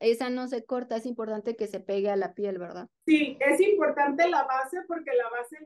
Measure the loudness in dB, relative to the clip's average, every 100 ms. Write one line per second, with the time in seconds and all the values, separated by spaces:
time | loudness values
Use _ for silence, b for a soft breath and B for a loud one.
0 | 2 2 0 -4 -4 -6 -4 -6 -4 -6
1 | -6 -6 -6 -4 -6 -4 -6 -6 -4 -2
2 | 0 0 -2 -4 -6 -6 -8 -12 -14 _
3 | 2 4 2 0 2 4 6 4 4 2
4 | 2 4 4 4 0 -2 -4 -8 -6 -8
5 | 0 0 0 -4 -8 -14